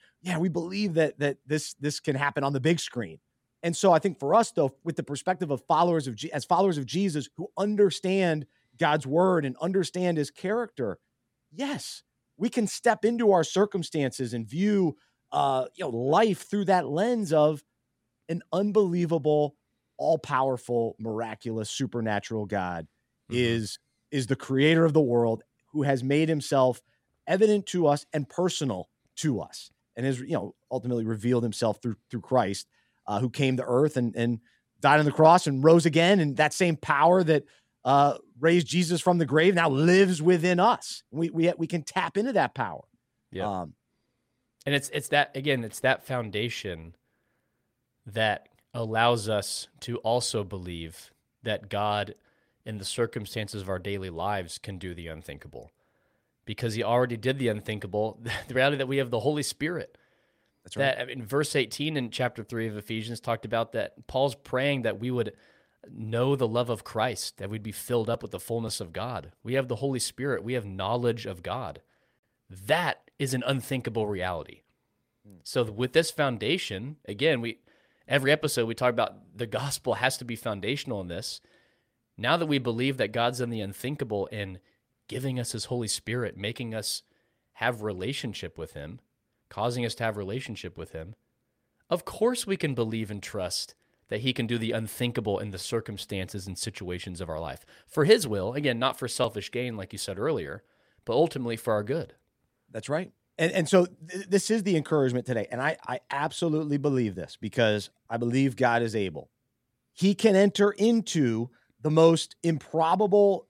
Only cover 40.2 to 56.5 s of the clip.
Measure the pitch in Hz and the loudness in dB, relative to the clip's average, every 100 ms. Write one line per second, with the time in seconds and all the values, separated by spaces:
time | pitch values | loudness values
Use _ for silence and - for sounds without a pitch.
40.2 | 165 180 175 175 208 - - - - 139 | 4 4 4 4 4 4 -4 -14 -10 -4
41.2 | 165 160 165 165 165 170 - 190 165 196 | -2 2 2 2 -2 -4 -4 -4 -2 -2
42.2 | 247 202 127 135 104 71 - _ _ _ | 0 2 0 -2 -6 -6 -14 _ _ _
43.2 | _ 92 104 92 80 - _ _ _ _ | _ -6 -4 -4 -6 -12 _ _ _ _
44.2 | _ _ _ _ 139 143 139 151 - 147 | _ _ _ _ -2 -2 -2 -6 0 2
45.2 | 143 139 147 131 113 - 131 131 - 127 | 2 -2 -2 -2 -4 -2 0 0 -2 -6
46.2 | 110 104 117 - 101 82 82 - _ _ | -4 -4 -4 -6 -8 -10 -12 -20 _ _
47.2 | _ _ _ _ _ _ _ _ - 110 | _ _ _ _ _ _ _ _ -8 0
48.2 | 110 101 - _ _ 120 113 110 120 117 | 0 0 -6 _ _ -6 -2 2 4 2
49.2 | 104 104 - - - _ - 120 110 123 | 0 -2 -2 -8 -12 _ -10 -4 0 0
50.2 | - 117 95 95 90 85 80 - - _ | 0 -4 -6 -8 -10 -10 -12 -14 -20 _
51.2 | _ _ 113 104 98 101 104 104 101 - | _ _ -6 -6 -4 -2 0 0 -4 -10
52.2 | _ _ _ _ - 107 95 - 113 120 | _ _ _ _ -12 -10 -6 -2 -2 -4
53.2 | 101 113 104 104 95 92 98 101 95 82 | -8 -8 -8 -8 -6 -6 -6 -6 -6 -4
54.2 | 95 101 87 - - 92 92 85 82 80 | -4 -4 -6 -10 -12 -10 -10 -10 -12 -12
55.2 | 76 71 69 67 - _ _ _ _ _ | -14 -16 -16 -18 -18 _ _ _ _ _
56.2 | _ _ - | _ _ -12